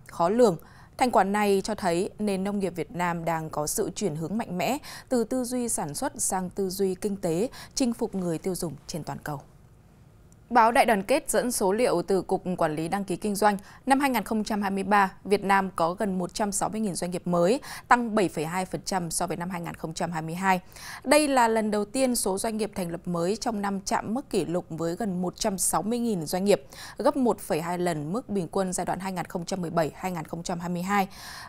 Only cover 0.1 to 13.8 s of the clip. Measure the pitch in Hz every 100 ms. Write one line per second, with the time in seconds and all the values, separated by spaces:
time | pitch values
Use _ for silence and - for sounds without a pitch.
0.1 | - 170 226 233 160 - - - - 254
1.1 | 220 190 208 208 196 - 208 190 170 208
2.1 | - 208 190 190 202 190 175 147 175 175
3.1 | 170 165 165 156 151 151 - - - 202
4.1 | 151 160 220 - 180 170 277 - - -
5.1 | 247 220 254 240 254 233 226 165 147 277
6.1 | - - 190 180 - 190 185 190 185 214
7.1 | 196 175 165 254 - - - 254 233 226
8.1 | 190 175 160 190 175 170 143 - 170 143
9.1 | 143 - 143 - - - - - - -
10.1 | - - - - 240 226 247 240 208 190
11.1 | 285 - 214 233 233 196 214 233 165 170
12.1 | 196 160 190 180 180 165 156 160 196 196
13.1 | 175 214 196 214 196 - -